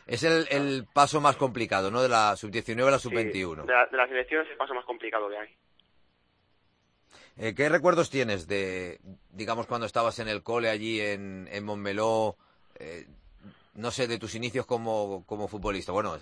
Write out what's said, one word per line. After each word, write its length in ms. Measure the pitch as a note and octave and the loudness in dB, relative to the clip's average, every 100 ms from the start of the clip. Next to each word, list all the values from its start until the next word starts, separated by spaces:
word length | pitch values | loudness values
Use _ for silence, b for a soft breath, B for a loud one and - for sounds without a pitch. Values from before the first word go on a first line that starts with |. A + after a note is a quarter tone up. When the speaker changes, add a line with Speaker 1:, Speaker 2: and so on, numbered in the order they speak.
| - | -8
Speaker 1:
es 160 | A#2 | -2
el, 240 | D#3+ E3 D#3+ | 2 2 2
el 340 | C#3+ C#3+ C3+ G#2 | 0 0 -2 2
paso 260 | C#3+ C#3+ D3 | 4 4 6
más 160 | C#3+ - | 4 4
complicado, 560 | C3+ A#2+ G#2+ G2 G2 | 0 0 0 2 2
¿no? 100 | A#2+ | 2
De 60 | B2+ | 4
la 260 | A2+ G#2+ G2 | 6 6 2
sub-diecinueve 500 | G#2+ A2 A2+ A#2 C3 | -2 -4 -2 2 4
a 20 | |
la 60 | C3+ | 4
sub-veintiuno. 640 | A#2+ A2+ G#2+ F#2+ F2+ D#2 | 2 -2 0 -2 -4 -4
Speaker 2:
Sí, 40 | G2 | 2
de 60 | |
la, 140 | B2 B2 | 4 4
de 100 | C3 | 2
la 100 | B2 | 2
selección 380 | C3 B2 D#3 D#3 | 0 0 -2 -2
es 60 | |
el 60 | - | -4
paso 160 | C3+ | -6
más 120 | B2 B2 | -6 -8
complicado 420 | A#2+ A2+ A2 G2+ | -8 -4 -4 -4
que 80 | G#2 | -6
hay. 120 | G#2+ _ _ _ _ _ _ _ _ _ _ _ _ _ _ _ _ B B - | -10 _ _ _ _ _ _ _ _ _ _ _ _ _ _ _ _ B B -8
Speaker 1:
Eh, 180 | A2+ G2 | -4 0
¿qué 120 | D3+ | 2
recuerdos 400 | E3 F3 E3+ - | 4 4 4 2
tienes 380 | C3+ A#2 G2 D#2+ | 0 0 -2 -2
de, 520 | G2 F#2+ F#2 F2+ - F#3+ - _ | -2 -2 -4 -8 -12 -16 -20 _
digamos, 340 | F#2 A2 A#2 A2 | -8 -4 -4 -4
cuando 200 | A#2 A2 | -4 -2
estabas 340 | A#2+ A#2 A2+ | 0 0 0
en 80 | A2 | -4
el 160 | G#2 | -4
cole 260 | - A#2 A2+ | -2 0 0
allí 300 | G#2+ A2 A2 | 0 -2 -2
en, 460 | G#2 G2 G2 F#2 F#2 | -2 -4 -6 -12 -10
en 120 | G#2 | -8
Montmeló, 720 | G#2 G#2 G2+ G2+ A2+ A2+ G#2+ - b b _ - | -6 -4 -4 0 2 2 0 -4 b b _ -16
eh, 300 | - E2+ - - - - G2+ - _ - | -14 -14 -16 -20 -20 -20 -20 -20 _ -8
no 160 | A#2+ | -6
sé, 160 | C3+ A#2+ | -2 -2
de 120 | A2+ | -2
tus 160 | G#2+ A2+ | -6 -6
inicios 300 | A#2 B2 - | -4 -4 -2
como, 600 | A#2+ A2+ A2 G2+ F#2+ F2 | -2 0 -2 -2 -6 -8
como 220 | G#2 G2+ | -8 -6
futbolista? 460 | G#2+ G#2 F#2+ E2 | -6 -4 -4 -2
Bueno, 240 | F#2+ G#2 D#2 | -2 -2 -6